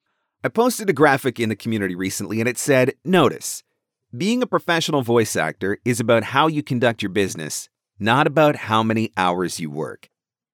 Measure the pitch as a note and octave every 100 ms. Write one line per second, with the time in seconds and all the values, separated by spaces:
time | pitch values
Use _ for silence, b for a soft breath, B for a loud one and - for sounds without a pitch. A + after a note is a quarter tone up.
0 | _ _ _ _ C3+ G#3+ B3 A3+ G3 C#3
1 | D3 C3+ C3+ A#2 A2+ A2 A#2+ A2 F#2+ F2+
2 | F#2+ - F#2+ A2 A#2 A#2+ - C3+ B2+ -
3 | D3 F#3 B2+ - - - - _ _ _
4 | _ A#2+ F#3 A#3+ B3 F3 - E3 D#3+ D3+
5 | A#2 A#2+ A2 - D#2+ - F#2+ G2+ - A#2+
6 | A2+ C#3+ - C3 D#3 D3+ - B2+ B2 A2+
7 | G2+ F#2 F#2+ - D2+ - - _ _ -
8 | G2+ B2+ D#3 C#3 D3+ D3 - A2 A2+ A2
9 | A2 - F#2 F2+ F2 - D#2+ D2 C#2 -
10 | _ _ _ _ _